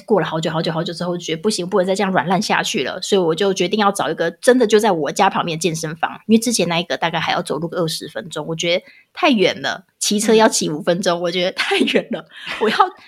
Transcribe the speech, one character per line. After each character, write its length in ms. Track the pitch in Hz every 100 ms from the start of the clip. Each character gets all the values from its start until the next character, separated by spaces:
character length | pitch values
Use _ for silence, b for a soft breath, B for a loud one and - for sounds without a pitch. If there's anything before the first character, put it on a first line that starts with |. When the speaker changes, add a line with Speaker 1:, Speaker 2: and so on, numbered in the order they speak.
| -
Speaker 1:
过 120 | 196
了 80 | 156
好 140 | 160
久 100 | 165
好 120 | 156
久 100 | -
好 100 | 160
久 80 | 175
之 100 | 165
后， 140 | 175 175
觉 180 | 165 165
得 60 |
不 80 | 214
行， 180 | 220 202
不 100 | 202
能 80 | 180
再 80 |
这 80 | 190
样 80 | 190
软 160 | 175 151
烂 120 | 196
下 220 | 208 190
去 200 | - 190
了， 160 | 120 -
所 120 | -
以 60 | 202
我 140 | 165
就 180 | 160 196
决 160 | 190 180
定 100 | 214
要 140 | 202
找 160 | 196 135
一 60 |
个 160 | 165 165
真 260 | - - 254
的 80 | 214
就 140 | 214
在 100 | 214
我 220 | 165 139
家 160 | - 196
旁 160 | 202
边 140 | 170 160
的 20 |
健 160 | 185 160
身 180 | 151 160
房， 220 | 135 - -
因 80 |
为 40 | 226
之 120 | 247
前 160 | 220 180
那 140 | 170
一 20 |
个 140 | 175 -
大 140 | 170
概 100 | 170
还 120 | 156
要 100 | -
走 160 | 175 180
路 100 | 170
个 80 | 170
二 100 | 160
十 220 | - -
分 180 | 117 160
钟， 160 | 156 156
我 100 | 160
觉 180 | 175
得 80 | 180 B B B
太 160 | - 320
远 320 | 226 165 110
了， 240 | 139 135 - _
骑 200 | - 208
车 160 | 214
要 140 | 220 220
骑 220 | - 175
五 100 | 151
分 220 | - 175
钟， 180 | 196 175
Speaker 2:
嗯。 0 |
Speaker 1:
我 100 | 175
觉 140 | 180
得 80 | 180
太 240 | - - 392
远 320 | - 254 -
了， 140 | 160 - B B -
我 80 | 220
要 60 | - 370 -